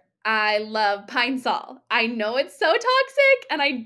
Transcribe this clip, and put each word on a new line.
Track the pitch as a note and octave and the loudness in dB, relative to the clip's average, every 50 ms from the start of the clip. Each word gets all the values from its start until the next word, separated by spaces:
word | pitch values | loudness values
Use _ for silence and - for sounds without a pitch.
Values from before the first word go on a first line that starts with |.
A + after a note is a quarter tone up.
| _ _ _ _ - | _ _ _ _ -4
I | G#3+ A3 G#3+ G#3+ G#3 G#3 G#3+ | -2 -2 0 0 0 0 -2
love | G#3+ G#3+ A3 G#3+ G#3+ G3+ G3+ G3 G3+ | -2 -4 -2 0 0 0 0 -2 -6
Pine | - B3 C4 A#3+ B3 C4+ B3+ | -6 -2 -2 0 0 -2 -2
Sol. | - A#3+ F#3+ - - - C4 - _ - | -2 -2 -2 -4 -4 -10 -16 -18 _ -4
I | G#3+ A#3+ A3+ | -2 0 0
know | A#3 B3 A#3 G#3 G#3+ A#3+ | -2 -2 -2 -4 -2 -2
it's | C4 D#4 - - - | -2 -2 -4 -4 0
so | - D#4+ F4 | 2 2 2
toxic, | A#4 A4+ A#4+ B4+ C5+ C5 B4+ - - C#5 C5+ C#5 B4+ - - | 2 2 2 2 2 2 0 2 2 4 4 4 2 0 -2
and | D4+ D4+ | -2 0
I | C#4 C#4+ C4 A#3+ A3+ | 0 0 -2 -4 -2